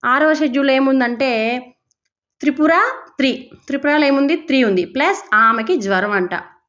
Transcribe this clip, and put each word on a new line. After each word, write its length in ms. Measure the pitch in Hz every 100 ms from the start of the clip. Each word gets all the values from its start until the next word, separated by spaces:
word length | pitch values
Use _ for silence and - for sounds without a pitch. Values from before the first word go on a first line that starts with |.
| 240
ఆరవ 280 | 262 311
షెడ్యూల్ 360 | 311 302 247 277
ఏముందంటే 640 | 262 269 269 240 240 269 233 220 247 247 _ _ _ _ _ _ _
త్రిపుర 300 | 285 285 302 330 466 523 - _
త్రీ. 320 | 269 233 - - -
త్రిపురలో 380 | 277 285 294 285
ఏముంది? 300 | 277 277 320
త్రీ 280 | 311 269
ఉంది. 220 | 233 190 175
ప్లస్ 360 | 262 311 - -
ఆమెకి 420 | 214 226 226 220 359
జ్వరం 360 | 196 190 208
అంట. 240 | 202 180 185 - _